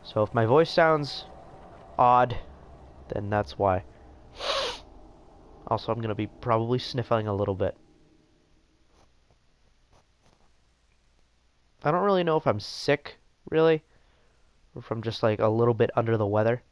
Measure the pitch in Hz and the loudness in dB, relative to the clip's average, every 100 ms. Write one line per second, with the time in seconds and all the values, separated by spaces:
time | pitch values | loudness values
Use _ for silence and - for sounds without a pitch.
0 | - 110 107 117 113 139 165 - 165 156 | -6 -2 0 2 4 4 4 2 4 2
1 | 143 - - - - - - - - - | -2 -10 -16 -20 -20 -20 -20 -20 -12 2
2 | 123 123 127 - - - - - - - | 4 6 4 -2 -10 -20 -20 -20 -20 -20
3 | - 107 101 104 104 - 98 92 - - | -10 -8 -2 -2 -2 -2 0 0 -4 -20
4 | - - - - - 539 494 - - - | -20 -20 -20 -10 -6 -4 -6 -10 -18 -20
5 | - - - - - - - 110 - 113 | -20 -20 -20 -20 -20 -20 -6 -6 -4 -6
6 | 113 107 104 - - 113 117 123 - 127 | -4 -4 -6 -8 -2 0 0 -4 -4 -8
7 | 113 113 107 98 101 98 95 - _ _ | -2 -2 -2 -4 -2 -2 -4 -4 _ _
8 | _ _ _ _ _ _ _ _ _ _ | _ _ _ _ _ _ _ _ _ _
9 | _ _ _ _ _ _ _ _ _ _ | _ _ _ _ _ _ _ _ _ _
10 | _ _ _ _ _ _ _ _ _ _ | _ _ _ _ _ _ _ _ _ _
11 | _ _ _ _ _ _ _ _ 156 175 | _ _ _ _ _ _ _ _ 0 2
12 | 202 190 170 156 143 101 - - - 147 | 2 2 2 2 2 -2 -6 -6 -2 -2
13 | - - _ _ - 156 160 156 _ _ | -2 -20 _ _ -4 2 4 2 _ _
14 | _ _ _ _ _ _ _ - - 113 | _ _ _ _ _ _ _ -18 -8 -6
15 | 113 107 113 107 110 110 120 113 117 - | -6 -2 0 2 0 2 2 2 0 0
16 | 113 113 101 107 110 120 _ | 0 0 0 2 0 -2 _